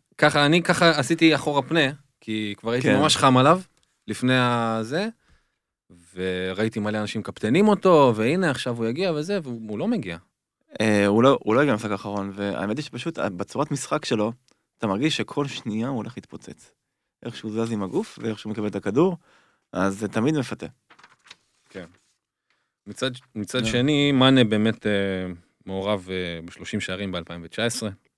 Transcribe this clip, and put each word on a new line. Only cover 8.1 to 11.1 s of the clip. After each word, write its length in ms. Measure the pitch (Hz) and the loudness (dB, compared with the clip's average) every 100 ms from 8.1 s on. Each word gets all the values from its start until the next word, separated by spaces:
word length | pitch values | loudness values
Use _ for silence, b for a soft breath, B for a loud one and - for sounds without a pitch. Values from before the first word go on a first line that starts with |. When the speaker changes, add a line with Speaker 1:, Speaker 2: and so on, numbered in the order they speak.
| 107 | 4
Speaker 1:
והנה, 340 | 117 180 170 | 2 2 0
עכשיו 260 | 123 127 117 | -2 -4 -4
הוא 80 | 113 | -2
יגיע 260 | 135 190 | -2 -2
וזה, 280 | 151 165 202 | -2 -4 -4
והוא, 180 | 139 117 110 | -6 -10 -8
הוא 100 | 107 | -4
לא 80 | 202 | -2
מגיע. 300 | 226 95 82 - _ _ _ _ - | -2 -4 -10 -14 _ _ _ _ -2
Speaker 2:
אה, 240 | 110 104 | 2 4
הוא 180 | 101 | 4